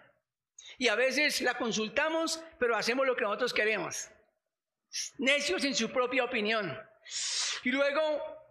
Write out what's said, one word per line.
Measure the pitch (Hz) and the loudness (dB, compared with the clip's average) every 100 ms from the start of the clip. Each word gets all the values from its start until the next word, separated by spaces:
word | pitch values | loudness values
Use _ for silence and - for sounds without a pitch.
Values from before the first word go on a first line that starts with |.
| - _ _ _ _ _ - - | -20 _ _ _ _ _ -16 0
Y | 240 | 2
a | 208 | 4
veces | 262 247 294 - | 2 4 2 2
la | 247 - | 0 0
consultamos, | 240 190 214 - 311 330 320 - - - | 0 0 0 0 0 0 -2 -4 -8 -2
pero | 240 214 | 0 2
hacemos | 214 254 262 | 2 2 2
lo | |
que | 240 | 2
nosotros | 214 208 247 | 0 0 0
queremos. | - 214 208 147 - - - _ _ _ _ _ _ _ - - - | 0 2 0 -2 -6 -12 -16 _ _ _ _ _ _ _ -10 -8 -2
Necios | 269 285 294 370 | 2 2 2 0
en | 277 | 0
su | 240 226 | 0 -2
propia | 262 247 262 | 0 0 0
opinión. | 247 247 208 226 180 127 - - - - - - - - | 0 0 0 0 -2 -6 -12 -20 -10 -6 -4 -2 -4 -2
Y | 254 | -2
luego, | 269 285 285 311 294 - - - | 2 2 2 2 0 -4 -12 -18